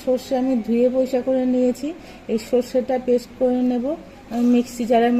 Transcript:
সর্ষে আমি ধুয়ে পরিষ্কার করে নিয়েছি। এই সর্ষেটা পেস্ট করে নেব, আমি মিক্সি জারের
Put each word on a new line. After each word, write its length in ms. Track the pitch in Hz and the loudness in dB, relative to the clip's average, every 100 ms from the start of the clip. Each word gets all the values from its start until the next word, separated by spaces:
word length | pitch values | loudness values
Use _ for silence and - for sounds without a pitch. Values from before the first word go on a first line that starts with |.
সর্ষে 300 | - 254 - 262 | -2 -2 -2 -2
আমি 120 | 262 254 208 | 0 0 0
ধুয়ে 220 | 233 247 262 | 2 2 2
পরিষ্কার 280 | 254 247 247 | 0 -2 0
করে 160 | 262 254 | 0 2
নিয়েছি। 340 | 254 247 247 294 349 - - - | 2 2 0 -6 -8 -14 -16 -6
এই 60 | 220 - | -6 0
সর্ষেটা 460 | 247 247 254 240 254 247 | 0 0 -2 -2 -2 0
পেস্ট 220 | 240 - - | 0 -2 -2
করে 200 | 254 254 247 | 0 2 0
নেব, 140 | 247 254 330 - - - | 0 -4 -6 -10 -20 -8
আমি 140 | 233 240 | 0 2
মিক্সি 300 | 240 240 - 226 | 2 2 -4 0
জারের 220 | 233 233 | 4 4